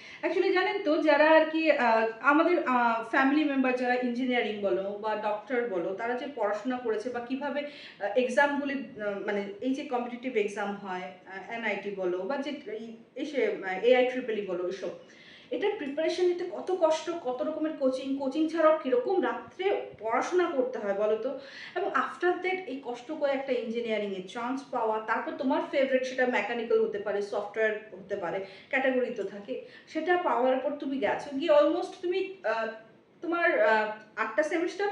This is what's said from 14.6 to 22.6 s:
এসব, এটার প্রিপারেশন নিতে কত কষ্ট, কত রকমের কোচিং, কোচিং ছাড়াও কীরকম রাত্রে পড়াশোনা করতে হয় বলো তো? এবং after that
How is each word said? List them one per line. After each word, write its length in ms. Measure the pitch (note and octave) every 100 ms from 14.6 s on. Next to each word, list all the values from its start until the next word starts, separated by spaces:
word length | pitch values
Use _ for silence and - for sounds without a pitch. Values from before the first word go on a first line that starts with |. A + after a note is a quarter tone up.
| F3+
এসব, 200 | F#3+ F#3+ - - - - - -
এটার 200 | - G4+ -
প্রিপারেশন 500 | C#4 C#4+ E4 F4+ F4+
নিতে 180 | F4 -
কত 240 | B3+ C4 F#4
কষ্ট, 300 | D#4+ D#4+ - E4+
কত 180 | B3 B3
রকমের 300 | D4+ D#4 D#4
কোচিং, 440 | D4 C4 C4 C4+ C4+
কোচিং 320 | C4+ D#4 D#4+
ছাড়াও 300 | D#4+ D#4 D#4
কীরকম 400 | B3+ B3 - F#4+
রাত্রে 680 | B3 A#3+ - - F#4+ B4 - -
পড়াশোনা 520 | G#3+ B3 - F4+ E4+
করতে 280 | C#4 B3 A3
হয় 160 | G#3
বলো 220 | G3 G#3+ A3
তো? 220 | B3+ C#4 - - - F4
এবং 140 | -
after 540 | C#4 - - F4 -
that 120 | F#4 F#4